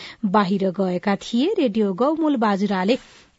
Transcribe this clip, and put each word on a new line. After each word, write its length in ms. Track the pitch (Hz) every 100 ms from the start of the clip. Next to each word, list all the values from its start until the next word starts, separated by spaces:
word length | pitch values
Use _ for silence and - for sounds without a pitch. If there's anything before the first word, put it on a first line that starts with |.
| - - 208
बाहिर 460 | 208 185 196 190
गएका 440 | 175 190 180 208 196
थिए। 400 | - 233 311 427
रेडियो 340 | 262 208 202
गौमूल 420 | 180 269 320 311 269
बाजुराले 640 | 220 196 202 190 185 277 - - -